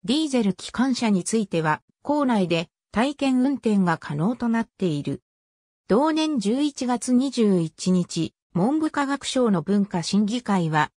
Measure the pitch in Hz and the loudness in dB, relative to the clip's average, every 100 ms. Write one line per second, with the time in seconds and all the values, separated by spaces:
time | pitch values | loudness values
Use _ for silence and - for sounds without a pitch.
0 | 180 285 311 254 202 185 - - 269 240 | -2 -2 0 0 0 -2 -8 -2 0 0
1 | 226 196 - 226 202 165 156 156 _ _ | 0 0 0 -2 -2 -2 0 -2 _ _
2 | - 294 269 220 180 165 170 _ _ - | -2 0 2 0 2 0 -2 _ _ -2
3 | 262 285 269 254 262 269 226 202 180 160 | -2 0 0 2 2 0 0 2 2 0
4 | - 147 180 247 233 226 220 _ 185 147 | -4 -2 -2 -2 -2 -2 -4 _ -2 -2
5 | 139 139 _ _ _ _ _ _ _ 196 | -4 -8 _ _ _ _ _ _ _ 2
6 | 311 311 311 294 196 254 294 - 247 240 | 2 0 -2 -2 -2 0 -2 -2 -4 -4
7 | - 247 269 247 214 185 160 - 185 180 | 2 2 2 0 2 2 0 -4 0 0
8 | 175 170 160 _ _ 175 202 311 311 302 | 0 -4 -6 _ _ -2 0 0 -2 -2
9 | 277 277 - 262 240 185 151 202 196 180 | -4 -4 -2 0 2 0 0 0 0 -4
10 | 160 196 214 247 - 196 165 156 147 | 0 0 0 -2 -2 0 2 0 0